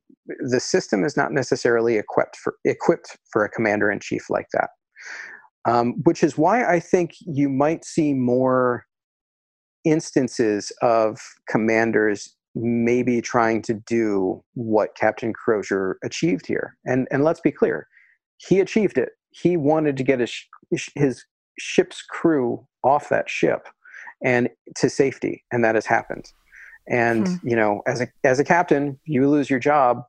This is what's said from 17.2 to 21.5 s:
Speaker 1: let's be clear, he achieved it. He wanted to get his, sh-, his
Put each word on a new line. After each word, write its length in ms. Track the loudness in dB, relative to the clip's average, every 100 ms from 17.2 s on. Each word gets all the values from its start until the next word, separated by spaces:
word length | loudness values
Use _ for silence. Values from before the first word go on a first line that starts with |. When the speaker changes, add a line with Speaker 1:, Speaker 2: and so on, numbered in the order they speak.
Speaker 1:
let's 180 | 0 0
be 120 | -2
clear, 340 | 0 0 -2 -8 _ _ _ _ _
he 220 | 0 2
achieved 380 | 2 0 0 0
it. 120 | -4 -6 _
He 260 | -2 0 2
wanted 400 | 2 2 2 0
to 60 |
get 180 | 0 0
his, 100 | 0
sh-, 580 | -6 -16 -20 _ -6 -6
his 300 | 0 0 0 -10 _ _